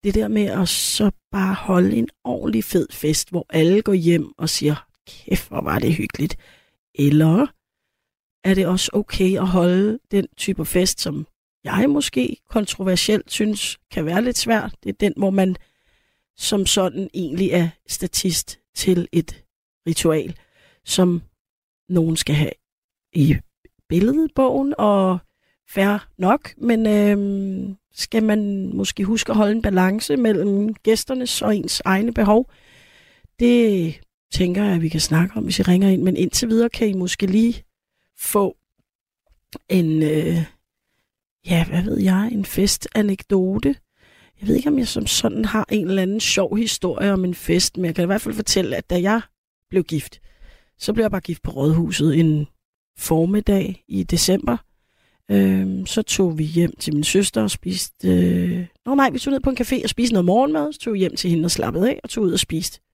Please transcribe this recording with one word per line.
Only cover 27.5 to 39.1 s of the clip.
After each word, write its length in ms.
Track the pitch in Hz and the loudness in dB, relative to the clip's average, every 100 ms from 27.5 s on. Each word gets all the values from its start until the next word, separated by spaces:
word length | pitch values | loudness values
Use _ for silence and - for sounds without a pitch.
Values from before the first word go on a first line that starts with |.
| 190 196 190 _ | -6 -8 -12 _
skal 300 | - - 226 | -12 -4 0
man 480 | 220 208 202 196 190 190 | 2 0 0 -4 -4 -4
måske 280 | 196 - | -4 -4
huske 260 | 196 220 - | -2 -2 0
at 60 | 220 | 2
holde 160 | 208 | 2
en 100 | 220 | 0
balance 540 | 220 185 185 208 - 277 | 0 2 2 0 -2 0
mellem 580 | 226 202 202 196 208 | 2 2 2 0 -2
gæsternes 680 | 214 - 220 - 254 247 - | -2 0 0 -2 -6 -4 -4
og 140 | 214 208 | -2 -2
ens 240 | - - | -2 -4
egne 280 | - 190 233 | 0 0 0
behov? 380 | 226 208 214 262 _ _ _ _ _ _ _ _ - | 0 4 4 2 _ _ _ _ _ _ _ _ 0
Det 560 | 240 240 226 196 165 147 - _ _ | 4 4 4 2 -2 -6 -18 _ _
tænker 320 | - 185 180 | -2 0 0
jeg, 100 | 208 | 0
at 80 | 175 | 0
vi 60 | 160 | 0
kan 120 | 160 | -2
snakke 360 | - 156 180 220 | 0 2 0 -2
om, 80 | |
hvis 140 | 180 180 | -4 0
I 40 | |
ringer 260 | - 180 196 | 4 4 4
ind, 140 | 185 | 4
men 140 | 185 - | 2 0
indtil 320 | 180 - 233 | -2 -2 0
videre 200 | 226 233 | 2 0
kan 200 | - 214 | 0 -2
I 40 | |
måske 340 | 190 180 - 190 | 0 -4 -2 0
lige 380 | 202 233 226 - _ _ _ _ _ | 2 2 -2 -14 _ _ _ _ _
få 380 | - 208 196 - _ _ _ _ _ | -2 0 0 -4 _ _ _ _ _